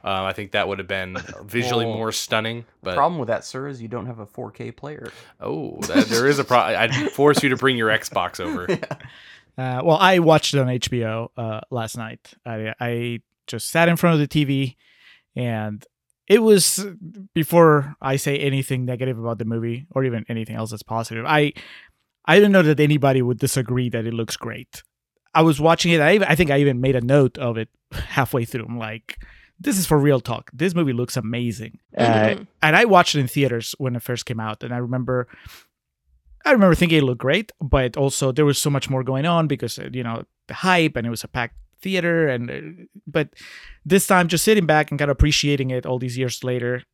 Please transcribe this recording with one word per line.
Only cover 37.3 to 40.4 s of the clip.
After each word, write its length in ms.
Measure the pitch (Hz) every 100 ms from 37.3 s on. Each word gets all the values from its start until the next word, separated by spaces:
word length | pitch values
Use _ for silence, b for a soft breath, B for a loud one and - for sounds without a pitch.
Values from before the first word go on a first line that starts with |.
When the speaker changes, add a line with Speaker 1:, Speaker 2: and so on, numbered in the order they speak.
| 175 214 _
Speaker 3:
but 360 | 139 143 127 147
also 340 | 139 - 135
there 140 | 131 147
was 120 | 135
so 120 | 151
much 200 | 139 -
more 140 | 131
going 220 | 127 131 160
on 220 | 170 156
because, 300 | 135 117 -
uh, 100 | -
you 120 | 127
know, 200 | 120 117 - _